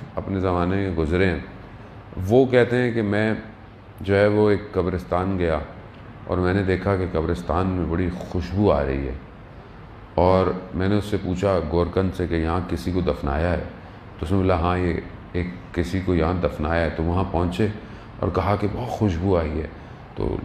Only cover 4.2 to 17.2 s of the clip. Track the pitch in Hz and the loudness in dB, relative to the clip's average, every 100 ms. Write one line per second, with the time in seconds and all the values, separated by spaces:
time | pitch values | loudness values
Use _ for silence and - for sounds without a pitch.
4.2 | 104 104 107 98 - 92 90 90 - 87 | 6 6 4 4 0 -2 0 -2 0 0
5.2 | 92 95 85 76 73 - - - - - | 0 0 2 0 -2 -12 -16 -18 -18 -14
6.2 | - 90 90 95 95 90 101 98 90 87 | -4 0 2 2 2 2 2 0 0 0
7.2 | 80 85 - 80 95 92 78 82 87 - | 0 -2 0 0 0 0 0 0 0 -2
8.2 | - 92 - 95 101 73 67 67 67 67 | -6 -6 -2 2 4 4 2 -2 -4 -8
9.2 | - - - - - - - - - - | -12 -18 -18 -18 -18 -18 -18 -18 -4 2
10.2 | 87 92 92 92 - 82 95 104 101 101 | 6 6 4 0 -4 -2 2 0 0 -2
11.2 | 90 90 98 92 78 85 85 92 95 - | -2 0 2 2 2 0 2 2 0 0
12.2 | 85 85 80 90 - 82 90 90 85 69 | 0 0 0 0 -2 -4 -2 0 0 0
13.2 | 69 71 85 85 - - - - - - | -2 0 0 0 -4 -12 -16 -18 -18 -10
14.2 | 82 98 95 87 85 90 90 80 - - | -2 2 4 2 2 2 0 -2 -6 -12
15.2 | - 90 87 - - - 87 95 92 87 | -8 -4 -4 -6 -6 -4 -2 -2 2 2
16.2 | 80 87 82 - 76 85 80 80 82 87 | 2 2 -2 -2 0 0 0 0 0 0